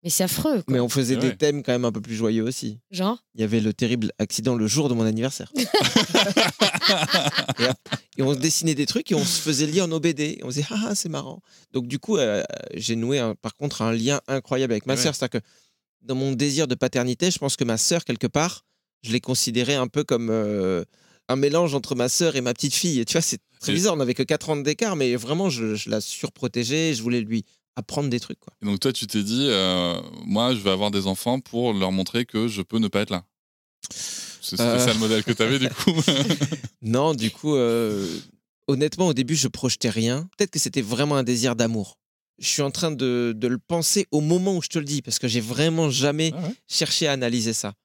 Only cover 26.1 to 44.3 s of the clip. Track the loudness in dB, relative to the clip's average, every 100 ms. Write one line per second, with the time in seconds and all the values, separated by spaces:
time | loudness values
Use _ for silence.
26.1 | -8 -8 -6 -6 -4 -2 0 0 -2 -2
27.1 | -2 0 -4 -4 _ _ -14 -6 -4 -2
28.1 | -2 -4 -16 -18 _ -4 0 0 -2 -2
29.1 | -2 0 0 2 2 2 2 0 -2 -8
30.1 | -12 -2 0 2 2 2 2 2 0 0
31.1 | -2 -2 -2 -2 0 0 2 2 0 0
32.1 | -2 -2 -2 -2 -2 -4 0 0 0 -2
33.1 | -6 -8 _ _ _ _ _ -16 -10 -10
34.1 | -10 -14 -12 -8 0 2 4 2 2 2
35.1 | 2 2 2 2 2 0 2 2 4 2
36.1 | 2 2 0 -2 -4 -10 _ -2 2 2
37.1 | 2 -2 -2 0 2 2 2 0 0 -2
38.1 | -6 -12 _ _ _ -2 2 0 2 2
39.1 | 2 0 0 0 0 -2 0 0 2 0
40.1 | 0 -6 -2 0 0 -2 -2 -2 0 2
41.1 | 2 2 2 2 2 0 0 -4 -12 _
42.1 | _ _ _ -4 0 -2 0 -4 0 0
43.1 | 0 0 0 -2 -2 _ -2 0 0 0
44.1 | 0 4